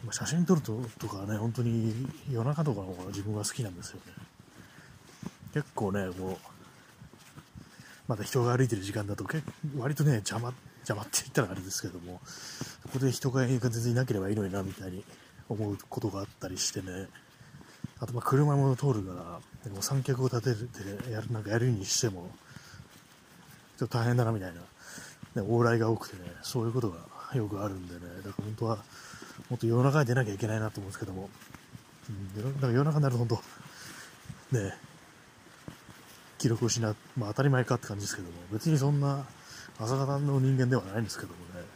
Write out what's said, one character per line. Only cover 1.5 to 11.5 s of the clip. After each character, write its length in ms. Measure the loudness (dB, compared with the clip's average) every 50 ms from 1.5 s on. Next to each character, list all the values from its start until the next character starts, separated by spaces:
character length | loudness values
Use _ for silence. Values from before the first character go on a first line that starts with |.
| 0
当 100 | 2 2
に 320 | 2 4 4 2 2 0 0 -4 -4 -6 -8 -6 -4
夜 200 | -2 0 2 2
中 160 | 2 2 2
と 80 | 2 2
か 80 | 0
の 60 | -2
方 180 | -6 -8 -8 -8
が 40 | -6
自 140 | -6 -4 -4
分 140 | -2 -2
は 80 | -2 -2
好 80 | -4 -4
き 100 | -4 -4
な 60 | -6
ん 80 | -6
で 60 | -10 -12
す 60 | -12
よ 100 | -14 -14 -16
ね。 60 | -16 -16 -18 -18 -18 -20 -20 -20 -20 -20 -20 -20 -20 -20 -20 -20 -20 -20 -20 -20 -20 -18 -12 -12 -12 -12 -14 -18 -4 -4
結 160 | -4 -4 -2 -4
構 160 | -2 0 2 2
ね、 160 | 0 0 -2 -4 -4
こ 200 | -4 -4 -6 -6 -8
う、 40 | -16 -20 -20 -20 -20 -20 -20 -20 -20 -20 -20 -20 -20 -20 -20 -20 -20 -20 -20 -20 -18 -20 -20 -20 -18 -20 -20 -20 -20 -20 -16 -2 -2
ま 80 | -2
だ 80 | -2 -2
人 180 | 0 2 4 6
が 140 | 6 6
歩 80 | 6 6
い 40 | 4
て 60 | 4
る 80 | 0 -2
時 100 | -2 -2
間 140 | -2 -2
だ 80 | -2 -4
と、 100 | -4 -4
け-、 180 | -4 -4 -4 -4 -6 -10 -6 -8 -6 -4 -2
割 160 | -2 -2 2
と 80 | 4 6
ね、 120 | 6 6
邪 260 | 4 2 -2 -4 -2
魔、 120 | -4 -4 -6 -8 -14 -20 -20 -18
邪 180 | -4 -4 -4
魔 60 | -4 -4
っ 40 |
て 140 | -2 -2 -2 -2
言 60 | 0
っ 40 | 0
た 100 | 2 2
ら 100 | 2